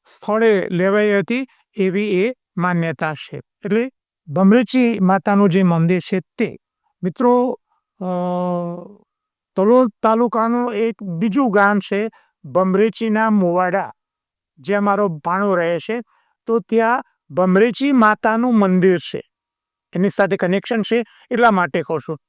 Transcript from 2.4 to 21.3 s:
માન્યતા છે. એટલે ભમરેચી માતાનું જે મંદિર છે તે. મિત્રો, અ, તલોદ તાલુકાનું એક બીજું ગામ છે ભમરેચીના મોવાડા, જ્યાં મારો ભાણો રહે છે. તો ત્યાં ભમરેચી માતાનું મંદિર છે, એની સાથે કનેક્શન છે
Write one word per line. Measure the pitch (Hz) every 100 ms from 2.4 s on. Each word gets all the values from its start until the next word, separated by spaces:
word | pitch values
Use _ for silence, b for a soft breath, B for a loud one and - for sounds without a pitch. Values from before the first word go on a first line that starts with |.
| _ -
માન્યતા | 180 175 165 156 160
છે. | 147 - 139
એટલે | - _ 202 214 254 _ _ _ -
ભમરેચી | 147 190 233 240 254 233 233
માતાનું | 185 190 214 202 202
જે | 180
મંદિર | 185 170 165 180
છે | - 185 - -
તે. | 202 - _ _ _ -
મિત્રો, | 180 - 247 247 247 - _ _ _ -
અ, | 185 180 180 180 180 175 175 175 175 202 _ _ _ _ _ -
તલોદ | 202 247 254 -
તાલુકાનું | 220 220 240 233 226 240 247
એક | 202 226 -
બીજું | 202 165 220 214 262
ગામ | 196 202 208
છે | - 196 220 b b b 147
ભમરેચીના | 170 190 185 220 - 226 214 220
મોવાડા, | 214 175 180 180 190 135 - _ _ _ _ _ _
જ્યાં | 135 202
મારો | 202 202 202
ભાણો | 156 170 185 202 185
રહે | 170 170
છે. | - 233 - _ _ _ -
તો | 226
ત્યાં | - 226 226 254 - _ -
ભમરેચી | 143 185 185 240 190 277
માતાનું | 269 214 214 220 226 247 226
મંદિર | 196 185 190 175
છે, | - - - _ _ _ _ _ _
એની | 170 196
સાથે | - 196 190
કનેક્શન | 180 190 - 226
છે | 196 226 226 b b